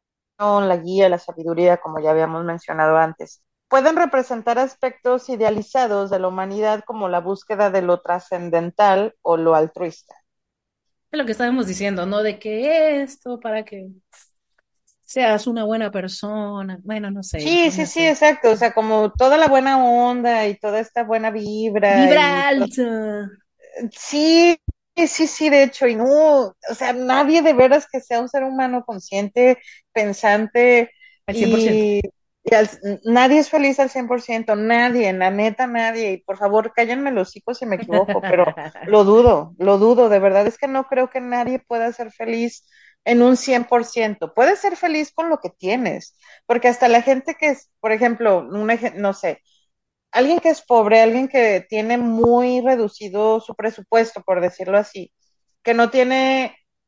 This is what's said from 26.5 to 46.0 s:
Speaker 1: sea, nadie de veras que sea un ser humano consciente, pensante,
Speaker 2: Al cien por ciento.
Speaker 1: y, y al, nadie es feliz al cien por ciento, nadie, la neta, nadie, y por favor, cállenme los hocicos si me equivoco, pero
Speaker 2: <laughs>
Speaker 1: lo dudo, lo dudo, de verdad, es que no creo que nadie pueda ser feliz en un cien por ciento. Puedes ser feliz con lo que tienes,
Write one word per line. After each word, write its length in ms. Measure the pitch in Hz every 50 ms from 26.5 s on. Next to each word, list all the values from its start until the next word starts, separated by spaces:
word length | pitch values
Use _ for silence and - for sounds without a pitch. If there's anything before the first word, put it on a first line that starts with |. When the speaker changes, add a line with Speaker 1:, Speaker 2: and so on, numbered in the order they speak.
| - _ - - 226
Speaker 1:
sea, 180 | - 262 247 247
nadie 480 | 247 254 247 262 277 294 277 320 339
de 120 | 311 320 285
veras 340 | 247 262 254 277 302 - -
que 100 | - -
sea 180 | - - 240 233
un 80 | 254 240
ser 140 | - 277 262
humano 400 | 262 262 262 262 254 247 247 240
consciente, 720 | - 214 185 - - 196 196 202 202 - 240 247 254 247 - _ - - _ _ _
pensante, 1000 | - 220 208 208 196 - - 208 202 214 220 214 - 240 247 247 240 240 233 233 _ _ _ _ _ _ -
Speaker 2:
Al 80 | - 196
cien 140 | 233 208 226
por 100 | 226 226
ciento. 240 | 220 220 220 214 214
Speaker 1:
y, 160 | 208 208 202 - - _ _ _ _ _ _ -
y 120 | - 226
al, 140 | 214 214 208 - - 196 202 202 - -
nadie 340 | 226 233 247 254 262 294 311
es 100 | 294 -
feliz 300 | 320 302 285 277 262 -
al 100 | 269 262
cien 180 | - 262 247
por 140 | 226 247 240
ciento, 340 | - - 226 226 226 - 214
nadie, 560 | 208 214 226 233 233 240 247 240 247 220 190 185
la 180 | 185 185 190
neta, 360 | 196 202 214 220 208 - 254
nadie, 440 | 247 233 233 226 226 226 226 220 202 190
y 40 | 175 -
por 140 | - 190
favor, 360 | 196 208 196 208 220 220 226 -
cállenme 380 | 240 233 226 247 269 277 277
los 180 | 254 202 185 -
hocicos 280 | - 202 - - 247 -
si 60 | 262
me 120 | 226 196
equivoco, 480 | 170 190 175 165 180 202 202 196 196 190
pero 180 | 190 180 175 175 160 160
Speaker 2:
<laughs> 280 | 160 147 160 - 185 -
Speaker 1:
lo 180 | 185 208 214 196
dudo, 520 | 196 214 233 240 - 196 147 156 165 175
lo 200 | - 180 196 202
dudo, 320 | 196 208 226 247 240 240 220
de 100 | 208 196
verdad, 260 | 196 196 190 202 208
es 100 | 226 226
que 100 | - 294
no 200 | 269 269 269 262
creo 220 | - 269 254 254 254
que 120 | - 262
nadie 380 | 247 247 240 247 240 247 254 247
pueda 320 | _ - 240 233 226 240 226
ser 180 | - 233 220
feliz 560 | _ - 233 226 226 233 233 240 - - _ _ _ _ _ _ _ _ -
en 160 | 226 240 240
un 140 | 240 254 262
cien 280 | 240 - 277 254 240 233
por 180 | - 247 240 226
ciento. 480 | - - 233 220 214 202 - 165 160 -
Puedes 260 | 220 254 330 403 -
ser 160 | - 392 349
feliz 340 | - 359 349 302 302 294 - -
con 160 | - 330 339
lo 100 | 311 285
que 100 | - 170
tienes, 680 | _ - 180 185 220 254 240 180 147 -